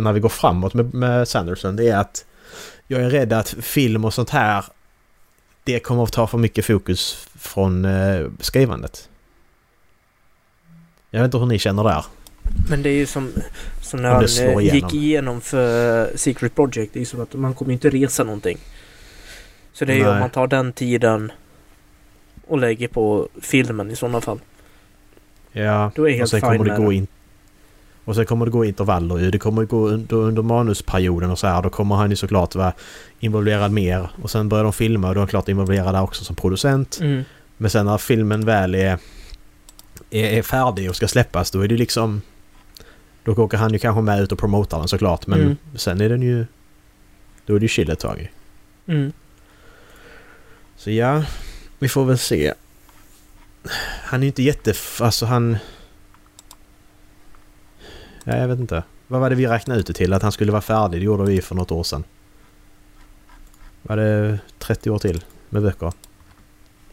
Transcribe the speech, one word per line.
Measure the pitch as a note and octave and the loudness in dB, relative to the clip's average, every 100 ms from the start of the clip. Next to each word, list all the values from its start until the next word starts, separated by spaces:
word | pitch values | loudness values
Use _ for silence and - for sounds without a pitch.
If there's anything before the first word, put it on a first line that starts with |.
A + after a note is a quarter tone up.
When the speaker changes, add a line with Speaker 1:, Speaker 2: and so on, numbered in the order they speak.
Speaker 1:
när | A2 | 0
vi | G#2 | 2
går | A2 | 2
framåt | - D#3+ F2 F#2+ | 2 0 2 0
med, | A#2+ B2 | 0 -2
med | B2 B2 B2 A#2+ | 0 0 2 0
Sanderson, | A#2 E2+ F#2+ F#2+ G#2 | -2 -4 -4 -4 2
det | A#2 | 2
är | G2+ | 4
att | - - - - - - - - - | 0 -6 -16 -20 -20 -20 -20 -18 -6
jag | B2+ | -2
är | B2 | 2
rädd | C#3 A#2 | 2 2
att | A2 G#2 | 0 -2
film | - - - B2+ A2 | -8 -4 2 2 2
och | A2 | 0
sånt | - A#2+ | -2 -2
här, | D3 G#2+ G2+ - _ _ _ _ _ _ _ _ _ | 0 0 0 -4 _ _ _ _ _ _ _ _ _
det | - A#2+ | -4 -4
kommer | - A#2+ | 0 0
att | A2+ | 0
ta | - A2+ | 0 0
för | A#2 | 2
mycket | A2+ - | 0 0
fokus | G#2 G#2 - F#2 - - - - | 0 0 0 -4 -4 -8 -16 -18
från, | - - F#2+ F#2 | -8 0 0 2
eh, | F#2+ F#2+ F#2+ F#2 C2+ - | 0 2 0 0 -4 -8
skrivandet. | - B2+ B2+ C#2 A1 - - - _ _ _ _ _ _ _ _ _ _ _ _ _ _ _ - _ _ _ | -2 2 2 0 -10 -14 -20 -20 _ _ _ _ _ _ _ _ _ _ _ _ _ _ _ -20 _ _ _
Jag | A2 | 0
vet | |
inte | B2+ B2+ | 2 2
hur | B2 | 2
ni | G#2 | 2
känner | G#2+ G2+ | 2 2
där. | G#2+ D#2 - - - - - - - | 2 0 -4 -14 -20 -8 -2 0 2
Speaker 2:
Men | C#3+ | 0
det | C#3+ | 2
är | C#3+ | 0
ju | C#3 | 0
som, | C#3+ C3 - - - - - | -4 -6 -6 -8 -10 -12 -12
som | - C3+ | -8 -2
när | B2 | 4
Speaker 1:
Om | |
det | B2 | 4
Speaker 2:
han, | G#2+ | 4
Speaker 1:
slår | A#2+ B2+ G2+ | 2 2 4
Speaker 2:
eh, | G#2 | 4
gick | |
Speaker 1:
igenom. | F#2 F2 | 4 2
Speaker 2:
igenom | D3 D3 D3+ C3 A#2+ | 0 0 0 -2 -6
för | - C3+ B2 A#2 A#2+ A2+ A2 - | -2 0 2 2 2 2 0 -2
Secret | C#3+ B2 A#2+ | -2 -2 0
Project. | - C#3 B2 G#2+ | 2 0 0 -6
Det | - | -6
är | |
ju | B2 | -8
som | A#2+ | -8
att | A2+ | -8
man | B2+ C3 | -4 -4
kommer | B2+ D3 | -2 -4
ju | |
inte | B2 D3+ | 0 2
resa | C3+ C3+ - | 2 0 0
någonting. | A#2 G#2 F#2 E2+ - - - - - - - - - - - | -4 -4 -6 -6 -12 -20 -20 -20 -20 -20 -20 -20 -20 -20 -20
Så | - | -6
det | C3+ | 0
är | C3+ | 2
ju | C3 | 4
om | |
Speaker 1:
Nej. | G#2 | 2
Speaker 2:
man | B2+ | 0
tar | C3 B2+ | 0 2
den | C3+ B2+ | 2 0
tiden | - B2 A#2+ A2+ A2 G#2+ - - - - _ _ _ - - _ - - | -2 0 4 4 2 -2 -12 -20 -20 -20 _ _ _ -20 -20 _ -20 -4
och | C#3 | 0
lägger | A#2+ A2+ A#2+ | 0 0 -4
på | B2 G#2+ G#2 - - | 0 0 0 -2 -8
filmen | - C3+ A#2+ A2 G2+ | 0 2 2 -4 -8
i | A#2+ | -6
sådana | A#2+ A#2+ | -4 -2
fall. | A2+ G#2 - - - - _ _ _ - _ _ _ | -4 -8 -12 -20 -20 -20 _ _ _ -20 _ _ _
Speaker 1:
Ja, | A2+ G#2+ G#2+ G#2 | -4 0 0 0
Speaker 2:
Då | D3+ D3+ | 2 2
är | |
jag | |
Speaker 1:
och | A#2+ | 2
Speaker 2:
helt | A#2 | 2
Speaker 1:
sen | G#2+ | 2
Speaker 2:
fine | A#2+ | 2
Speaker 1:
kommer | A2+ | 4
det | G#2 | 2
Speaker 2:
med | G#2 | 2
Speaker 1:
gå | G#2+ | 2
Speaker 2:
det. | G2 | 2
Speaker 1:
in-, | G2 - - - - _ - - - - | -2 -8 -20 -20 -20 _ -20 -20 -20 -12
och | - G#2+ | -4 -2
sen | A2 | 0
kommer | A#2 | 0
det | A#2 | 0
gå | A#2 | 2
intervaller | A2 F#2+ G2+ F2+ E2+ F2 | 0 0 0 2 0 0
ju. | F#2 | 0
Det | G2+ | 0
kommer | G#2+ A2 | 0 0
gå | A2 A#2 G#2+ | 0 2 2
un-, | A2 A2 | 0 -2
då | A2+ | 0
under | A2 A2 | 2 2
manusperioden | A2+ A#2 A#2 G2 - F#2 F2+ E2+ F2+ | 2 2 2 0 -2 0 2 0 0
och | F2+ | 0
så | G2+ | 0
här, | F2+ | 0
då | F#2 | 0
kommer | - G2+ | 0 0
han | G2+ G2+ | 2 2
ju | G2+ | 0
såklart | F#2+ G2+ F2 | 0 0 0
vara | F2+ F#2 - - - - - | 0 -2 -2 -12 -20 -20 -8
involverad | A2+ G#2+ G#2 G#2 G2+ | -2 0 2 2 2
mer. | G#2+ F2+ F#2 F2 - | 2 0 0 -4 -8
Och | G#2+ | -6
sen | A2 G#2+ | -2 0
börjar | G#2+ | 2
de | G#2+ | 2
filma | - A2 A2 F#2 | 0 0 2 0
och | |
då | F#2+ | 0
är | |
han | G2 | 0
klart | G2+ G2 | 0 0
involverad | G2 F#2+ G2 F#2 | 0 2 0 2
där | F#2+ | 0
också | F#2+ - | 0 -4
som | - E2+ | -10 -4
producent. | F#2+ F#2 C#3 C#3 C3 - | -2 0 0 0 -2 -4
Speaker 2:
Mm. | D3+ C3+ C3+ - - - | -2 -2 -4 -14 -20 -4
Speaker 1:
Men | G#2+ | 0
sen | A2 G2+ | 2 2
när | G#2 | 0
filmen | - A#2 G#2+ G#2+ | 2 2 2 0
väl | A2 G#2+ F#2 | 2 2 2
är, | F#2 F#2+ F#2 - - - - - - - - - - - | 2 2 0 -6 -20 -20 -20 -20 -20 -20 -20 -20 -20 -8
är, | G#2+ | -4
är | G#2+ A2+ | 0 0
färdig | - C3 B2+ G2 F#2 | 0 0 0 0 -4
och | F2+ | -2
ska | G#2 | 2
släppas, | B2+ - E2+ - | 2 2 0 -2
då | F#2+ | 0
är | G2+ | 0
det | A#2 | 0
liksom... | A#2 A#2+ A2 G#2 - - - - - - - - - - | 0 0 -2 -4 -8 -18 -20 -20 -20 -20 -20 -20 -20 -8
Då | - | -2
åker | A2 A2 G#2 | 2 2 2
han | A2 | 0
ju | G#2+ | 2
kanske | A#2 G#2 | 2 2
med | G#2+ G2+ | 2 2
ut | G2 | 0
och | - | 0
promotar | G#2 G#2 G#2 D#2+ | 0 0 0 -2
den | E2 | -2
såklart, | G2 G2+ D#2+ - | 0 0 0 0
men | E2 | 2
Speaker 2:
Mm. | C#3+ D3 - B2+ | 2 0 -6 -8
Speaker 1:
sen | - F#2 | -4 0
är | G#2+ | 2
den | B2 | 2
ju... | B2 A#2+ A2+ - - - _ _ - - - - - | 0 -2 -4 -10 -20 -20 _ _ -20 -20 -20 -12 0
Då | |
är | G#2 | 2
det | |
ju | A2+ | 2
chill | - D#2+ | 2 0
ett | D#2+ | -2
tag | - - | -6 -8
ju. | F#2+ - - - - _ - | -12 -18 -20 -20 -20 _ -4
Speaker 2:
Mm. | D3+ C#3 - - - - - - - - - - - - - - - - - | -2 -2 -6 -20 -20 -20 -20 -20 -20 -20 -20 -20 -20 -20 -20 -20 -20 -20 -12
Speaker 1:
Så | - | -2
ja, | A2 A#2+ D3+ D3 - - - - - | 0 2 2 -2 -6 -12 -16 -18 -4
vi | C3 | -2
får | C#3 | 2
väl | C3 B2+ | 2 2
se. | - F#2 D2 - - - - - - - - - - - - - - - | 0 0 0 -4 -12 -20 -20 -20 -20 -20 -20 -20 -20 -18 -10 -8 -8 -12
Han | - B2+ | -6 -2
är | |
ju | C#3 | 0
inte | C3+ | 0
jätte-, | C3 D3 A2 G2 - - | 0 0 -2 -2 -6 -2
alltså | A2+ - A#2 | 0 0 0
han... | A#2+ A#2 A2 - - - - - - - - - - - _ - _ - - - - - - - - - - - - | 2 2 0 -6 -20 -20 -20 -20 -20 -20 -20 -20 -20 -20 _ -20 _ -20 -20 -20 -20 -20 -20 -20 -20 -20 -20 -20 -12
Ja, | - A#2+ | -6 -2
jag | B2+ | -2
vet | B2 | -4
inte. | A#2 E2 - - - | -4 -6 -8 -16 -6
Vad | B2+ | -2
var | C3 | 0
det | B2+ | 0
vi | B2 | 0
räknade | A#2 B2+ A#2 | -2 -2 -2
ut | F2+ | -2
det | |
till? | - F2+ | -2 0
Att | F#2+ | 2
han | G#2 | 0
skulle | - G#2 | 0 0
vara | G#2 | 0
färdig, | - A2 G#2 E2+ | 0 0 0 0
det | |
gjorde | G2+ G#2 | 0 2
vi | G2 F#2+ | 2 0
för | - | -2
något | F#2 F2+ | -4 -2
år | E2 | -4
sedan. | E2+ C#2+ - _ - - - - - - - - - - - - - - - - | -4 -6 -10 _ -20 -20 -20 -20 -20 -20 -20 -20 -20 -20 -20 -20 -20 -20 -20 -14
Var | - G#2+ | -4 0
det | G#2+ G#2+ G#2+ G2+ - - | 2 2 2 -2 -6 -8
trettio | - - A2 | -4 -2 -2
år | G#2+ | -2
till | G#2 E2+ - - - | -2 -2 -8 -20 -6
med | G#2 | -2
böcker? | G#2 - E2+ - - - - - _ - - _ - | -2 -2 -6 -8 -14 -20 -20 -20 _ -20 -20 _ -20